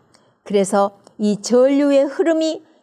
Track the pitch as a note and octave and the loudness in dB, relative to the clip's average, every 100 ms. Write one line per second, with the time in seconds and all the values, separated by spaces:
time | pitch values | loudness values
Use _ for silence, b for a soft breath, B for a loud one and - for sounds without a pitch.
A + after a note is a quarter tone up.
0 | _ b b b - G3+ F#3+ G3+ G3+ - | _ b b b -4 -2 0 0 -2 -4
1 | - - G#3 G#3 - B3 C4 C#4 C#4+ C#4 | -20 -6 -4 -2 0 2 2 2 2 2
2 | C#4+ D#4+ E4 D#4+ D#4+ D#4+ b b | 0 -2 -2 0 -2 -6 b b